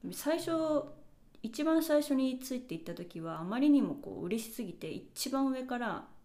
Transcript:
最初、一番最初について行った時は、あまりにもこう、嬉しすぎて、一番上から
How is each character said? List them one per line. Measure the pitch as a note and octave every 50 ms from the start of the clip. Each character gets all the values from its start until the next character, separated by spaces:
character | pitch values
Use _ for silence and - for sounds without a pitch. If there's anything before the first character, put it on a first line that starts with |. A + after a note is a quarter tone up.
| - F3
最 | F#3 - - C#4+ E4 E4
初、 | - E4+ E4 D#4+ D#4+ D#4 D4+ C#4+ - - - - - - - _ - - - -
一 | - A3 - - D4
番 | D#4+ D#4+ E4
最 | D#4+ E4 D4 D4
初 | D4 D4 C#4+
に | C4 C4 C4 B3+ B3+
つ | - - B3+
い | B3
て | B3+ - E3+
行 | E3
っ | -
た | E3+ E3+
時 | F3 F3 F3+ - E3+
は、 | D#3+ E3 D#3+ D#3+
あ | E3
ま | F3+ A3 B3+
り | C#4+ D4+
に | C#4+ C#4
も | A3 F3 D3
こ | - - G3 - -
う、 | E3
嬉 | F3 G#3+ A3+ A3+
し | -
す | - -
ぎ | A3 F3+ E3
て、 | - - D#3+
一 | - - - - - - - C#4
番 | C4+ C4+ C4+ C4+
上 | C4 B3+ B3+
か | B3+ B3+ A#3+
ら | A#3+ G#3+ - - - - - -